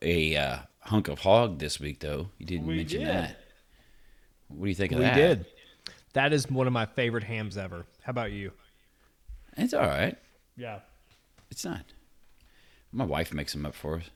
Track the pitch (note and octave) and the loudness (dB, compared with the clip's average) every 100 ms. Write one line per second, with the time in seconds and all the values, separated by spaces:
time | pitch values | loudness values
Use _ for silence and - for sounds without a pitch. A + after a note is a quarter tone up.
0 | D2+ F2 D#2 D2+ C#2 C2 - _ - G#2+ | 2 2 4 2 0 -2 -10 _ 0 2
1 | - C#2+ F#2+ A2+ A#2 D2 D2 - D2 C#2+ | 2 0 6 6 6 -2 -6 -4 -6 -6
2 | D2 D2 F#2+ - D#2+ F2 D#2+ E2 D#2+ G3+ | -6 -4 -6 -10 -6 -4 -2 -2 -2 -2
3 | - F#2 D#2 - - - _ - - - | 0 -2 -2 -8 -20 -20 _ -20 -20 -20
4 | - - _ _ - D2 G2 F2 G2 - | -20 -20 _ _ -18 -6 -4 0 0 4
5 | - B2+ F3 A2+ F2 - - - - - | 4 6 6 4 -2 -16 -20 -20 -18 -18
6 | _ C3+ C#3+ D3 A#2+ C3 B2+ A#2+ A2 - | _ 0 2 2 2 0 2 2 0 0
7 | A#2+ A2+ G#2 A2+ G#2+ G2 F#2 F2 - _ | 0 0 -4 -6 -6 -6 -8 -10 -14 _
8 | - B2 G#2+ G2+ F#2+ - - _ _ _ | -8 -4 -4 -6 -10 -12 -20 _ _ _
9 | _ _ - - - - B3 - F#2 C#2 | _ _ -16 -16 -12 -2 0 2 2 2
10 | A2+ - _ _ _ - A#2+ G2+ - _ | 0 -2 _ _ _ -14 -12 -12 -16 _
11 | _ _ _ _ _ - F3 - - - | _ _ _ _ _ -10 -8 -8 -12 -20
12 | _ - - - - - - - _ B2 | _ -20 -20 -20 -20 -20 -20 -20 _ -4
13 | G2 C#2+ E2 D2 C#2 D2 D2 - D2+ E2 | 0 0 -2 -4 -6 -6 -8 -6 -6 -6
14 | E2+ | -8